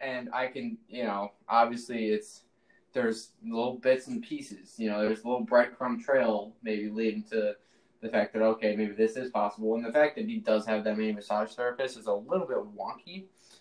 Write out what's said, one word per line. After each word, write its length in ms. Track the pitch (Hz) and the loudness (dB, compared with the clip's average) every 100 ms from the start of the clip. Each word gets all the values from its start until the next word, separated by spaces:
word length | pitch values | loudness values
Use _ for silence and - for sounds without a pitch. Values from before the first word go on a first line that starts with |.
and 300 | 135 127 120 | -6 -6 -6
I 140 | 127 131 | -4 -4
can, 320 | 131 120 113 - | -4 -8 -8 -10
you 160 | 123 | -6
know, 280 | 113 101 101 _ - | -4 -2 -6 _ 2
obviously 600 | 117 117 120 120 117 110 | 4 4 2 -6 -2 0
it's, 340 | 107 - - _ _ _ _ _ | 0 -2 -18 _ _ _ _ _
there's 380 | 131 117 110 - _ | 0 0 0 -8 _
little 340 | 113 113 123 - | -6 -2 -2 0
bits 280 | 131 131 131 | 4 4 2
and 160 | 117 | -6
pieces, 520 | - 147 - 98 - - | -6 -8 -10 -16 -16 -4
you 100 | 110 | -2
know, 120 | 104 | 2
there's 240 | 107 110 | 2 0
a 40 | 120 | -2
little 160 | 117 | -2
breadcrumb 580 | 110 123 120 - 123 113 | 4 6 6 0 -4 -4
trail 520 | - 135 113 104 104 - | 2 4 4 2 -2 -10
maybe 260 | 113 107 107 | -4 -4 -4
leading 360 | 107 113 107 | 0 0 -2
to 320 | 107 113 104 - _ _ _ - | -4 -2 -2 -4 _ _ _ -12
the 80 | 113 | -2
fact 240 | 110 - | 0 0
that, 100 | 113 | 2
okay, 320 | 110 110 107 104 | 2 4 0 0
maybe 160 | 104 | 0
this 240 | 104 110 127 | 2 2 2
is 140 | 127 | -4
possible. 440 | 104 104 - 110 | 0 -2 0 0
And 100 | 113 | 0
the 80 | 120 | 2
fact 240 | - 151 - | 4 4 2
that 100 | 107 | -4
he 120 | 117 | -4
does 260 | - 107 107 | 2 2 2
have 180 | 110 | -2
that 120 | 107 107 | 0 0
many 160 | 110 | -2
massage 380 | 104 - 107 110 | -4 -2 -2 -2
therapists 480 | - 123 123 131 120 | -2 -4 -2 -6 -4
is 80 | 107 | -2
a 60 | |
little 320 | 101 123 185 175 | -2 0 -2 0
bit 100 | 127 | -4
wonky, 680 | 104 104 - - - 190 190 _ - - | -4 -8 -8 -8 -12 -16 -16 _ -20 -20